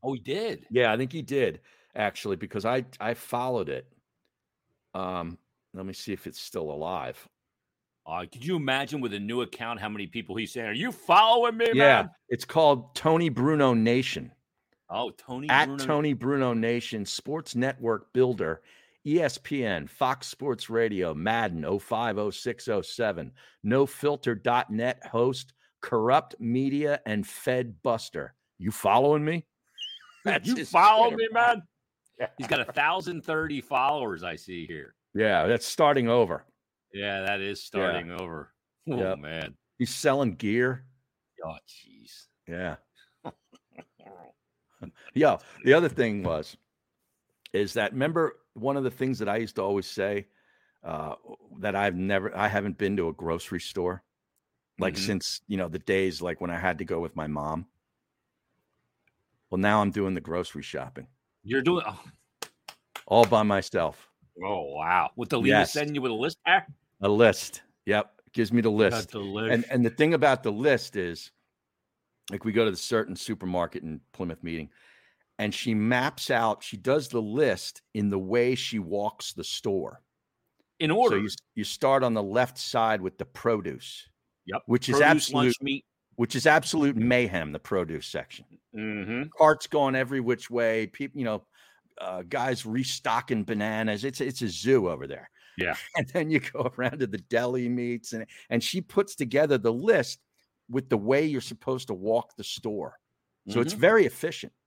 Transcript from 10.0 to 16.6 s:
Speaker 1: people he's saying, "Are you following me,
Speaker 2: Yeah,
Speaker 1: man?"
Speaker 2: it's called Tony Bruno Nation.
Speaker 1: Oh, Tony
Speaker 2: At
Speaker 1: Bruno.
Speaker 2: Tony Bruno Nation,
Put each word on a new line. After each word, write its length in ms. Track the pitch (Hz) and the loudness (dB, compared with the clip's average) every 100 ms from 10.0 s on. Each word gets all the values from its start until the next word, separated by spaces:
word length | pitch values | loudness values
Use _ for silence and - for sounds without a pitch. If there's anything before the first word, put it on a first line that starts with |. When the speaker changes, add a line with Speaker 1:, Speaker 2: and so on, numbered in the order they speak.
| 95 | -8
Speaker 1:
people 280 | 117 107 113 | -10 -8 -6
he's 180 | 107 | -6
saying, 120 | 127 113 | -6 -6
"Are 60 | |
you 180 | 113 233 | -4 -6
following 640 | 214 - 180 220 240 233 226 | -8 4 6 8 6 4 2
me, 100 | 233 | 2
Speaker 2:
Yeah, 300 | 131 143 123 | 6 8 8
Speaker 1:
man?" 60 | 90 - _ | 4 -8 _
Speaker 2:
it's 160 | 120 - | -8 -2
called 500 | 165 156 139 113 - | 4 6 6 0 -2
Tony 320 | 160 160 170 | 2 4 2
Bruno 440 | 120 131 156 139 | 2 2 4 4
Nation. 580 | 117 110 120 131 - 64 _ _ _ _ _ _ | 6 4 2 0 -6 -10 _ _ _ _ _ _
Speaker 1:
Oh, 220 | 90 120 - | -6 -6 -8
Tony 320 | - 127 147 | -12 -10 2
Speaker 2:
At 160 | 131 151 | 4 4
Speaker 1:
Bruno. 180 | 139 135 | 0 0
Speaker 2:
Tony 280 | 147 151 | 2 2
Bruno 400 | 139 127 143 127 | 0 0 2 2
Nation, 520 | 117 | 2